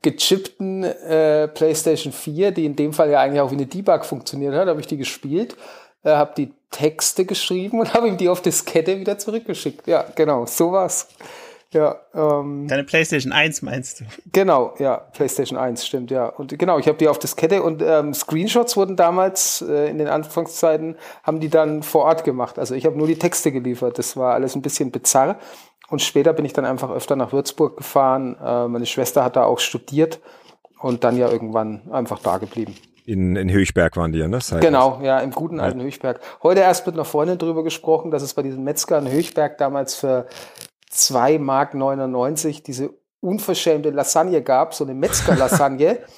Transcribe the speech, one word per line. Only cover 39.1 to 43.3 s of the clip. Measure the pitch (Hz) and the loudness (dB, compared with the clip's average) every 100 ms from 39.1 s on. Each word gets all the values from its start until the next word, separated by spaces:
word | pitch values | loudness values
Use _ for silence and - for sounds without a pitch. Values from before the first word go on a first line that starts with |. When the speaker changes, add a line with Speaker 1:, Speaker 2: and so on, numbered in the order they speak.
| 139 170 - 147 147 | -2 0 -2 -2 0
Speaker 1:
damals | 139 139 135 - | -2 -2 -6 -4
für | 139 127 123 - - - - _ _ | -2 -2 -2 -16 -20 -20 -20 _ _
zwei | - - 131 127 156 | -2 2 4 4 4
Mark | 139 135 143 | 2 0 0
neunundneunzig | 143 135 135 131 127 127 156 156 147 | -2 -2 -2 -2 0 -2 -2 -4 -6
diese | - 127 143 - _ _ | -10 -8 -8 -10 _ _
unverschämte | 180 | -4